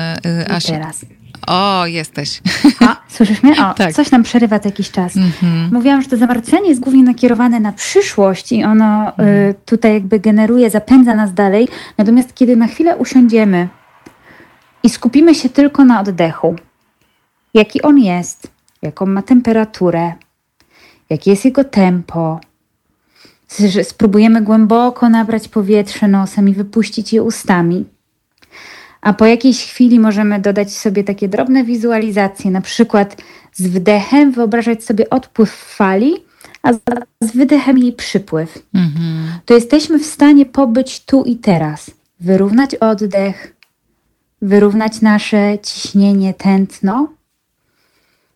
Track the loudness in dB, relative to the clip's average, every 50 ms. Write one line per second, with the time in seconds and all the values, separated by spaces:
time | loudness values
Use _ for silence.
0 | -6 -8 -10 -8 -6 -6 -6 -6 -4 -4 -6 -6 -4 -6 -8 -8 -10 -12 -14 -16
1 | -18 -20 -20 _ _ -20 -20 -14 -8 -4 -4 -2 -2 -2 -2 -2 -4 -4 -6 -8
2 | -10 -10 -10 -10 -10 -10 -12 -8 -8 -8 -6 2 2 2 2 4 2 0 0 -2
3 | -10 _ -2 -2 0 0 2 2 4 4 4 4 2 -2 -2 -2 -2 -2 0 -2
4 | 0 2 2 2 2 2 2 0 0 2 0 -2 -2 -4 -6 -6 -8 -6 -4 -6
5 | -6 -4 -2 0 0 0 0 -2 -2 -2 0 -2 -2 -2 -2 0 2 2 2 0
6 | 0 -2 0 0 0 0 0 -4 -2 0 0 0 2 2 0 0 0 2 4 4
7 | 4 4 2 2 2 0 2 2 0 0 0 0 -2 -4 -6 -8 -12 -2 0 0
8 | 0 0 0 0 0 0 0 -2 -6 -4 -4 -2 0 2 2 2 4 2 2 0
9 | -2 -4 -4 0 0 2 2 2 2 0 -2 -6 _ -4 -4 0 2 0 0 0
10 | -2 -2 -2 0 0 2 2 2 2 2 2 2 2 2 0 -2 0 4 4 6
11 | 6 4 2 0 -2 -2 -2 0 0 2 2 2 0 0 -2 -10 -18 -10 -4 -2
12 | 0 2 2 2 2 0 -2 0 2 2 4 2 2 0 -2 -2 0 0 0 -2
13 | -4 0 2 4 4 4 4 2 2 2 0 0 -2 -4 -6 _ _ _ _ _
14 | _ -20 _ _ _ _ -20 -20 -20 _ _ _ _ _ _ _ -2 -2 -2 0
15 | -4 -2 2 4 4 4 4 2 0 -2 0 2 0 2 4 4 4 4 4 2
16 | 0 -4 -2 -2 -2 -2 -2 -4 -4 -4 -4 -4 -12 _ _ _ _ _ _ _
17 | _ _ _ _ _ _ _ _ _ _ _ 2 2 2 -2 -2 0 4 4 4
18 | 4 2 0 -4 -6 -8 -12 -16 -18 -20 _ _ _ _ _ _ -14 -14 -8 -6
19 | -4 -4 -4 -4 0 2 2 2 2 2 0 0 -2 -4 -4 -4 -2 -2 0 -2
20 | -4 -6 -8 -12 _ _ _ _ _ _ _ _ _ _ _ _ _ _ _ _
21 | _ _ -8 -2 0 0 0 2 2 0 0 0 -2 0 0 0 2 2 0 -2
22 | -6 -8 -8 -6 -4 -4 -6 -8 -12 _ _ _ _ _ _ _ _ _ _ _
23 | _ _ _ _ _ _ _ _ _ _ -4 -2 0 0 0 0 -4 -4 -4 -2
24 | -2 2 2 4 4 4 4 2 2 2 2 2 4 4 2 2 0 0 -2 0
25 | 0 2 2 2 0 -2 -4 -6 -6 -6 -4 -4 0 0 0 0 0 -2 -6 -4
26 | 0 0 2 0 0 -2 -2 0 0 0 0 0 -4 -4 -2 -4 -4 -4 -6 -10
27 | -8 -4 -2 -2 -2 -2 -6 -6 -4 -2 0 0 0 0 -2 -4 -6 -10 _ _
28 | _ _ _ _ _ _ _ _ _ _ _ -20 -20 -20 -20 -20 -20 -20 _ _
29 | -2 -2 0 2 4 4 4 4 2 0 0 0 -4 -12 -2 0 2 4 4 4
30 | 4 2 0 0 0 -2 -2 -2 -2 -2 -2 -2 -4 -6 -8 -6 -6 -4 -2 -2
31 | -4 -4 -6 -6 -6 -4 -4 -4 -2 0 0 0 0 0 -4 -4 -2 -2 -2 -2
32 | -2 -2 -2 -2 -2 -2 -4 -6 -4 -4 -4 -4 -4 -6 0 0 0 2 2 0
33 | 0 0 -4 -16 -20 -20 -20 -20 _ _ _ -6 -6 -4 -4 -2 0 0 0 0
34 | 0 0 2 4 4 2 2 0 -2 -2 -2 -2 -2 -2 -4 -4 -4 -4 -2 -2
35 | -2 -2 -2 -4 -6 -6 _ 0 0 0 -2 -10 -20 -20 -6 -4 -2 0 0 0
36 | 0 0 -2 -2 -8 _ _ _ -20 -20 _ _ -2 -2 -2 -2 -4 -6 -8 -8
37 | -10 -14 _ _ -6 -4 0 0 0 2 2 0 2 2 2 2 2 0 -2 -6
38 | -12 -6 -6 -6 -6 -4 -6 -6 -6 -8 -12 -20 _ _ -4 -2 -2 -2 -2 -4
39 | -6 -6 -6 -8 -8 -10 -12 -14 0 2 2 2 2 2 0 -2 0 0 -2 -2
40 | -2 -4 -2 2 4 6 6 6 4 2 0 -2 0 0 0 -2 -2 -4 -8 -16
41 | -6 -2 0 0 0 0 -4 -4 -2 0 0 0 -2 -4 -8 -10 -16 -20 -20 _
42 | _ _ _ _ -2 0 0 2 2 2 2 0 0 0 -2 -2 -2 -2 0 -2
43 | -4 -4 -2 -2 -4 -4 -6 -10 -14 -20 _ _ _ _ _ _ _ _ _ _
44 | _ _ _ _ _ _ _ _ -4 0 2 4 4 2 2 0 -2 -4 -2 0
45 | 0 2 2 0 -2 -2 -2 0 0 0 -2 -4 -8 -12 -14 -12 -14 -4 0 0
46 | 2 2 2 0 0 -2 -4 -4 -2 0 0 0 0 -2 -4 -6 -4 -4 -2 -2
47 | -4 -4 -6 _ _ _ _ _ _ _ _ _ _ _ _ _ _ _ _ _
48 | _ _ _ _ _ _ _